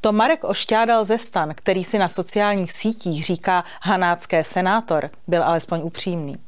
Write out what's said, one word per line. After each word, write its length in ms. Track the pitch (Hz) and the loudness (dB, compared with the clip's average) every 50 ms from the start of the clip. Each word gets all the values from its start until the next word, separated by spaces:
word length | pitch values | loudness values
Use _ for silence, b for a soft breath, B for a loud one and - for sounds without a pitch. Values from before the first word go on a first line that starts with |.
To 100 | - 220 | 2 4
Marek 320 | 208 214 220 269 320 311 - | 4 4 4 4 2 0 0
Ošťádal 600 | - 196 - - - 220 220 233 226 233 226 214 | -4 -2 -2 0 0 2 2 4 4 4 2 4
ze 120 | 190 220 | 2 0
stan, 360 | 233 - - - 190 156 156 151 | 0 0 -2 -2 -2 -2 -2 -4
který 280 | - - - 185 190 175 | -4 0 0 0 0 0
si 160 | - - 208 | -2 0 0
na 80 | 190 | 0
sociálních 640 | 170 - - 180 - - 208 208 208 208 196 180 170 | 0 0 -2 -4 -2 0 2 2 2 2 0 -2 -2
sítích 520 | - - - 214 226 - - 180 160 147 160 | -2 -2 0 -2 -2 -2 -4 -4 -2 0 0
říká 400 | - 180 165 - 196 185 180 170 B B B | 0 -2 0 0 2 2 2 0 B B B
hanácké 640 | - 180 208 185 185 175 175 175 - - - 165 156 | -2 0 2 2 2 2 2 0 -2 0 0 0 2
senátor, 680 | - - 180 185 185 202 226 226 - 170 151 139 147 - - - | 2 0 0 2 2 2 0 0 0 -2 -2 -2 -4 -10 -12 -4
byl 160 | - 170 170 147 | 0 0 2 2
alespoň 380 | 165 170 165 - - 175 165 151 | 2 2 0 0 -2 -4 -4 -4
upřímný. 520 | 165 - - - 190 175 170 151 139 135 - - | -6 -6 -4 -4 -4 -4 -4 -6 -8 -10 -12 -14